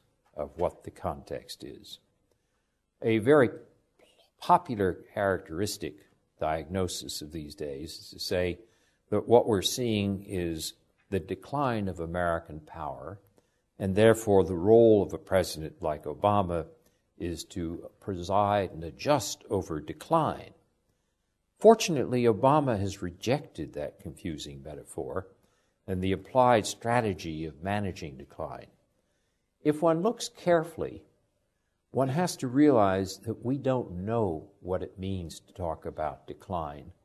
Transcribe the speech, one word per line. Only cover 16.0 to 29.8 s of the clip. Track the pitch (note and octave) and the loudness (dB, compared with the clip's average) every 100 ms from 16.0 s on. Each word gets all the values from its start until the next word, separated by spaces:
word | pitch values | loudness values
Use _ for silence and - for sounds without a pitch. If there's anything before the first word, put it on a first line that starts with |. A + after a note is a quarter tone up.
Obama | - C#2+ G2+ G2+ F2+ E2+ D#2+ - _ _ _ _ | -8 0 2 2 2 -2 -4 -12 _ _ _ _
is | F2 E2 | -6 -6
to | - F#2+ E2 F2 - - | -8 -8 -6 -8 -12 -14
preside | - F2+ F2 G2 G2+ G#2 F2+ | -8 -8 0 2 4 2 0
and | D#2+ E2 | -6 -12
adjust | - B2+ C#3+ - - - | -6 0 0 0 -10 -4
over | G2 - D#2 | -4 -2 -6
decline. | D2+ - - D#3+ C3 D2 F2+ - _ _ _ _ _ _ _ _ _ _ | -8 -14 -2 0 0 -4 -12 -20 _ _ _ _ _ _ _ _ _ _
Fortunately, | G#3 A3+ - D3 F#2 B2 | 8 8 4 -2 0 2
Obama | A#2+ G2+ C3+ D#3 C#3 G#2 | 4 4 4 4 2 0
has | G2 - | -2 -6
rejected | F2+ - G#2 C#3+ - - D2 | -10 -6 -2 -2 -4 -10 -10
that | - D2 - | -8 -10 -10
confusing | E2 C2 F2+ D2+ D2 C#2 | -14 -10 -10 -10 -12 -14
metaphor | C#2+ C#2+ - - C2 F2+ - _ _ _ _ _ - | -14 -16 -14 -10 -8 -8 -10 _ _ _ _ _ -8
and | F#2 | -4
the | F#2+ | -2
applied | F#2 - C3 B2 A#2 F#2+ | -2 0 2 6 4 2
strategy | - A#2 A#2+ A2 F2+ E2 D#2 D#2+ | -6 -2 0 0 -4 -8 -8 -10
of | C#2+ | -8
managing | F#2 G#2 G2 - D#2+ C2+ | -4 -4 -4 -8 -12 -14
decline. | C#2+ - D#2 - - _ _ _ _ _ _ _ _ _ | -16 -12 -12 -12 -18 _ _ _ _ _ _ _ _ _
If | D3+ D3+ | -2 0